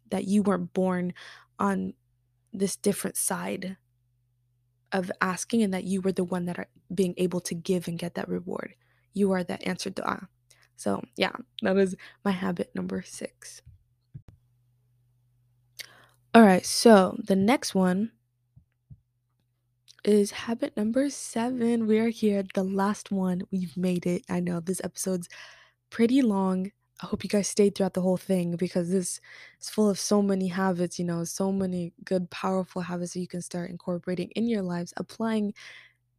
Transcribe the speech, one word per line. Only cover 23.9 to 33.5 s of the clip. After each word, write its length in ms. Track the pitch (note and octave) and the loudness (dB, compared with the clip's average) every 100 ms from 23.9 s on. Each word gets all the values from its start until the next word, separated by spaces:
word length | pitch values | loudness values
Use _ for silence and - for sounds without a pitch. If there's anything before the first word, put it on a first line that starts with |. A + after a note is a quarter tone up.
| F3+ F3+ | 0 0
it. 160 | F3 - | -2 -2
I 80 | F3+ | -2
know 220 | F3 E3+ | -2 -2
this 200 | E3 F#3 | -4 -4
episode's 440 | F#3 - F#3+ F#3 F3 - - - - _ _ | -6 -6 -4 -4 -6 -16 -20 -20 -20 _ _
pretty 320 | - A#3 C4+ | 0 4 4
long. 480 | B3 G3 F#3+ F#3 F#3+ - _ - | 4 4 2 0 -4 -10 _ -16
I 40 | - | -8
hope 180 | G3+ | -6
you 60 | F#3+ | -2
guys 180 | G#3 F#3+ | 0 2
stayed 260 | - G3+ | 4 4
throughout 200 | - F#3+ | 4 0
the 80 | F#3 | 0
whole 140 | F#3 F3+ | 0 0
thing 400 | - F#3+ F3 E3+ | 0 0 0 -2
because 340 | F3+ F#3 E3+ | -2 -2 0
this 300 | F#3+ F3 - - - - _ | 0 -2 -8 -14 -20 -20 _
is 80 | - | -6
full 200 | - G#3+ | 0 2
of 100 | F#3 | 0
so 240 | - G#3 | 2 2
many 260 | G3+ F#3+ F#3 | 4 2 0
habits, 500 | F3+ F#3+ F3 F3 - | 0 0 0 -2 -2
you 60 | |
know, 200 | F3 E3+ | -4 -4
so 280 | E3+ - G3 | -4 -4 -2
many 400 | G3 F#3 F3+ E3+ - | 0 -2 -4 -6 -10
good, 260 | - F#3 F3 | -4 -2 -2
powerful 520 | - F#3+ F#3+ F#3 F#3 | -6 -2 -2 -2 -6
habits 300 | F3 F3 F3 | -6 -6 -6
that 80 | F3+ | -6
you 80 | F3+ | -8
can 140 | F3+ | -8
start 280 | - | -8